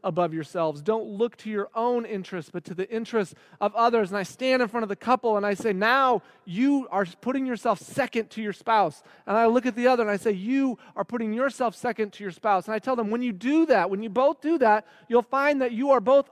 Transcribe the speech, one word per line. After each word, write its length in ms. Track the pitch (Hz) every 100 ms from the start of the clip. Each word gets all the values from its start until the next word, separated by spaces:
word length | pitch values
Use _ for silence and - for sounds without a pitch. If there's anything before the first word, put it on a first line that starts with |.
above 300 | 196 170 170
yourselves. 480 | 160 151 180 160 147
Don't 240 | 147 220 220
look 280 | 202 233 -
to 100 | 214
your 220 | 208 202
own 300 | - 240 240
interests, 460 | 233 208 180 185 151
but 120 | 180
to 100 | -
the 160 | 170 190
interests 440 | 226 226 233 196 - _ -
of 140 | 208
others." 360 | 208 233 233 190
And 80 | 202
I 40 |
stand 380 | 185 - 262 262
in 80 | 233
front 140 | 233
of 60 | 220
the 80 | 196
couple 400 | - 254 240 208
and 100 | 202
I 80 |
say, 180 | 196 226
"Now 500 | 185 220 262 269 226 - _
you 440 | - 175 269 285 254
are 160 | 190 185 -
putting 260 | 233 269 262
yourself 320 | 226 233 202
second 500 | - - 254 233 214
to 120 | -
your 100 | 214
spouse." 500 | 185 - 226 180 - _ - -
And 100 | 214
I 100 | 233
look 180 | 240
at 120 | 247 214
the 100 | 240
other 160 | 254
and 80 | 214
I 60 | 202
say, 160 | 233
"You 460 | 196 202 269 269 220 -
are 100 | -
putting 280 | 196 240 220
yourself 420 | 220 269 - 240
second 380 | - 247 220 208
to 100 | -
your 80 | 202
spouse." 340 | 165 220 190 196
And 80 |
I 40 | 220
tell 180 | 262 254
them, 140 | 208
"When 120 | 233
you 100 | 247
do 320 | 185 233 302 320
that, 220 | 226 180
when 140 | 196
you 80 | 226
both 300 | 196 277 320
do 180 | 294 330
that, 280 | 233 214 - - _
you'll 140 | 233
find 400 | 233 269 285 285
that 100 | 254
you 180 | 233 277
are 100 | 262
both 280 | 196 277 277